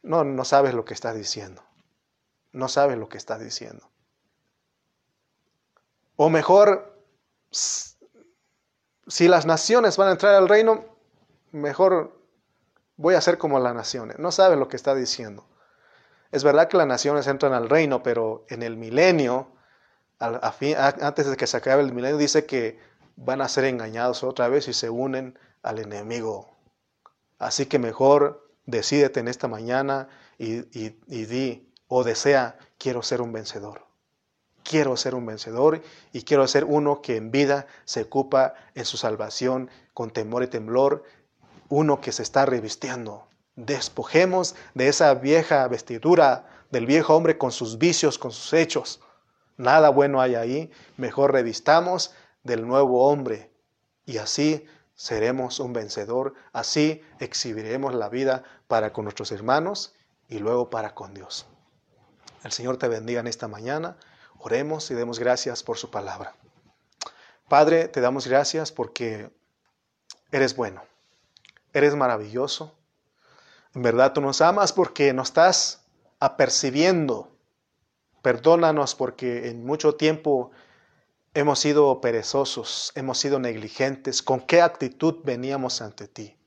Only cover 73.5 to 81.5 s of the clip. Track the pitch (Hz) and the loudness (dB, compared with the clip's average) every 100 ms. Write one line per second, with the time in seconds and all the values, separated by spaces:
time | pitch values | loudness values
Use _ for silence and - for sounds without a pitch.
73.5 | _ _ 131 120 117 131 147 139 131 165 | _ _ -2 0 4 4 2 -2 2 2
74.5 | 202 196 - 170 - 143 131 131 - 175 | 4 0 0 -2 2 0 2 -2 4 4
75.5 | 180 - - _ _ _ _ 135 - 131 | 4 -4 -8 _ _ _ _ -2 2 0
76.5 | - 139 135 175 180 147 107 - _ _ | 0 -2 2 2 2 0 -4 -8 _ _
77.5 | _ _ _ _ _ _ _ 131 117 160 | _ _ _ _ _ _ _ 0 2 4
78.5 | 170 160 151 135 - 127 - 127 120 120 | 6 4 2 -2 -2 -6 -4 -6 -4 -8
79.5 | 117 120 156 151 151 156 156 156 135 120 | -10 -8 0 0 2 0 0 0 0 -2
80.5 | - _ _ _ _ _ _ _ 151 147 | -14 _ _ _ _ _ _ _ -2 0